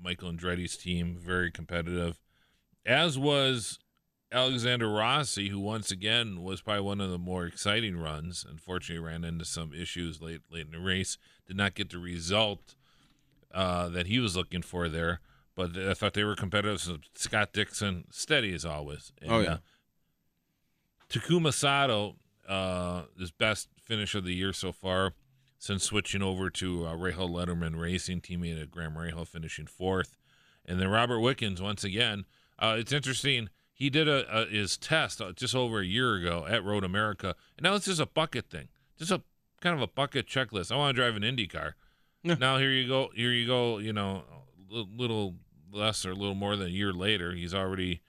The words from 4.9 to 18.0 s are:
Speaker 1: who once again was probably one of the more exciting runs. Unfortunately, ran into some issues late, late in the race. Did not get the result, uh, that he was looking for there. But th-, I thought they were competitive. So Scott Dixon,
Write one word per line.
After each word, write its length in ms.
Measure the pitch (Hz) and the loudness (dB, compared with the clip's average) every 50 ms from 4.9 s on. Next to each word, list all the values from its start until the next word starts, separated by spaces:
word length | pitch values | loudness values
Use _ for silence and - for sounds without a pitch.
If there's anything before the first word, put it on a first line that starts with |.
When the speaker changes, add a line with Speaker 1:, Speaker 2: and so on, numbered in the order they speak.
| 104 107 107 117 135 151 143 - - 101 101 98 | 2 2 4 4 4 2 2 0 -2 -2 -2 -2
Speaker 1:
who 100 | 101 98 | -2 -2
once 300 | 98 104 110 110 101 - | -2 -2 -2 -2 -2 -4
again 520 | 98 92 95 107 113 120 117 113 95 87 85 | -4 -2 0 0 2 2 0 0 -4 -6 -6
was 180 | 92 95 92 | -6 -6 -6
probably 200 | - 107 104 101 98 | -4 -2 -2 0 0
one 180 | 98 101 101 | 0 0 0
of 80 | 98 92 | -2 -2
the 80 | 90 87 | -2 -2
more 280 | 87 90 90 90 87 | -2 -2 -2 -2 -4
exciting 520 | 85 - - - 101 101 113 117 104 90 85 | -4 -6 -4 0 0 2 2 0 -2 -2 -4
runs. 480 | 80 78 78 76 80 87 87 - - - | -4 -4 -4 -6 -6 -8 -6 -2 -2 -2
Unfortunately, 560 | 73 80 - - 90 90 - - 85 85 82 | -2 -2 -8 -6 -6 -6 -4 -4 -6 -6 -6
ran 200 | 82 82 82 85 | -6 -6 -4 -4
into 220 | 82 85 82 80 | -4 -4 -4 -4
some 280 | - - 85 82 78 71 | -6 -6 -6 -6 -6 -6
issues 480 | 82 87 - - 87 87 82 76 76 | -8 -8 -6 -6 -4 -4 -6 -6 -8
late, 200 | 80 80 82 78 - _ | -10 -10 -10 -12 -14 _
late 140 | 80 82 78 76 | -12 -10 -10 -10
in 40 | |
the 80 | 80 82 | -8 -4
race. 380 | 90 95 92 95 92 - - - _ - - _ _ - | 0 2 2 2 2 -2 -4 -10 _ -20 -20 _ _ -8
Did 100 | 95 95 | -2 2
not 160 | 101 98 90 | 2 2 2
get 140 | - 101 85 | -2 -6 -6
the 80 | - 87 | -6 -10
result, 800 | 87 87 90 87 80 85 95 107 110 104 101 - - - - _ _ _ _ _ _ _ _ _ _ _ _ _ _ _ | -8 -8 -8 -6 -2 2 4 4 4 2 0 -6 -10 -20 -20 _ _ _ _ _ _ _ _ _ _ _ _ _ _ _
uh, 380 | - 92 95 92 90 87 87 87 | -2 0 0 2 2 0 0 -2
that 160 | 85 87 87 90 | -2 -2 -2 2
he 120 | 107 127 | 2 2
was 160 | 123 107 85 92 | 2 2 0 0
looking 240 | 87 - - 90 | -2 -2 -2 -4
for 260 | 85 - - 87 87 85 | -4 -4 -4 -2 -2 0
there. 320 | 78 82 85 85 87 85 - - - _ _ _ - | 0 0 0 0 0 -2 -4 -16 -20 _ _ _ -6
But 180 | - 92 87 85 | -4 -4 -4 -2
th-, 140 | 92 92 95 | -2 0 0
I 60 | 95 | 0
thought 180 | - - 101 - | 2 0 0 2
they 100 | 104 104 | 2 0
were 120 | 104 104 | 0 0
competitive. 440 | - - 92 - 104 101 107 104 90 | -2 -2 0 2 2 2 2 0 -2
So 160 | - 87 87 76 - - _ | -2 -4 -6 -8 -10 -16 _
Scott 360 | - - - - 107 104 - - | -6 -6 0 2 2 2 2 2
Dixon, 520 | 101 104 - - - 107 101 92 87 | -2 -2 0 -2 -2 -2 -2 -2 -4